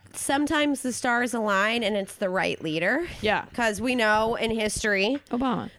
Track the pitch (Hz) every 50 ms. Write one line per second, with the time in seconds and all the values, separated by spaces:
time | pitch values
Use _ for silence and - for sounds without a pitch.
0 | - - - - - - 285 269 294 285 330 302 294 294 285 254 - 254 233 -
1 | - 269 240 240 247 247 220 233 220 214 202 190 202 214 226 233 233 202 214 208
2 | 190 180 - - 208 190 180 190 180 175 165 - - 160 151 160 165 185 233 294
3 | 349 339 - - - 214 202 175 - - - - 240 226 214 185 214 262 254 254
4 | 226 214 214 214 220 226 240 202 220 226 220 226 214 214 - - - 220 208 190
5 | 190 208 269 285 - - - 240 262 262 226 208 208 226 -